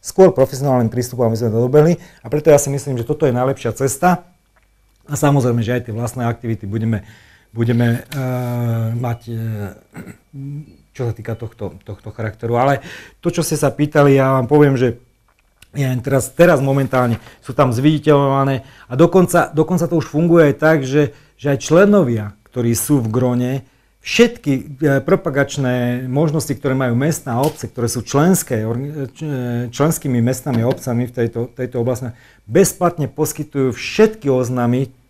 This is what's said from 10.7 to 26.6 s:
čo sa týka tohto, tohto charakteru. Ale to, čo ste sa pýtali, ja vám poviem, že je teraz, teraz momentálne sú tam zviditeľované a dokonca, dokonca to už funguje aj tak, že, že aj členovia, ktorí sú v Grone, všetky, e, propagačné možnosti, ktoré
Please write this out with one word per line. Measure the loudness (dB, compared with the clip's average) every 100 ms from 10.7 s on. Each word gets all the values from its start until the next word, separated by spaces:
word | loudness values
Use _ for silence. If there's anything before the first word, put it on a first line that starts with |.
| -20 _
čo | -8 -6
sa | -6
týka | -8 -10
tohto, | -10 -10 -12 -12 -16
tohto | -16 -16
charakteru. | -8 -8 -6 -2 2
Ale | 2 0 -4 -20 -20 _
to, | -4
čo | -2 -2
ste | 0
sa | -2
pýtali, | 0 0 4 6 6
ja | 4 0
vám | 2
poviem, | 4 4 4
že | 0 -2 _ _ _ _ _ _ _
je | -4 -2 -2
teraz, | 0 -2 -2
teraz | 2 4 4 2
momentálne | 0 0 0 0 -2 -8 -20 -10
sú |
tam | 0 0
zviditeľované | 4 2 2 4 4 4 0 0 -2 -6 -20 -10
a | 2
dokonca, | 4 4 4 2 0
dokonca | 0 0 0 0
to | -2
už | -2
funguje | -2 4 6 4
aj | 4
tak, | 2 2
že, | 2 0 0 -4 _ _
že | -4
aj | -2
členovia, | 2 4 6 4 2 -2 -6 -14 _
ktorí | -4 -2
sú | -2 0 0
v | 2
Grone, | 0 0 0 -2 -4 -10 _ _ _
všetky, | -6 2 2 2 -4
e, | -4 -4 -4 0 0 0
propagačné | 0 0 -2 -2 -2 -2 0 -2 -4 -4
možnosti, | 0 0 -2 -4
ktoré | -4